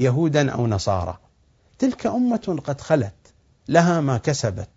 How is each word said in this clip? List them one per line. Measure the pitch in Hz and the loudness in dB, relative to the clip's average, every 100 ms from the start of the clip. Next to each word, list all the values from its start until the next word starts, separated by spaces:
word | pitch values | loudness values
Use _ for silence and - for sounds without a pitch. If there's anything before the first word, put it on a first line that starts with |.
يهودا | 127 127 165 147 135 | 0 2 2 2 0
أو | 123 117 | 0 0
نصارى، | 104 - 95 87 87 _ _ _ _ _ - | 0 0 -2 -2 -10 _ _ _ _ _ -4
تلك | 254 - 226 | -2 -2 -4
أمة | 226 247 226 - 160 | 0 0 -2 -2 -6
قد | 139 135 | -4 -6
خلت، | - 160 101 - _ _ _ _ - | 0 0 0 -8 _ _ _ _ 0
لها | 156 170 170 | 4 4 2
ما | 139 120 | 0 0
كسبت | - 143 113 98 98 | 0 -2 -2 -6 -10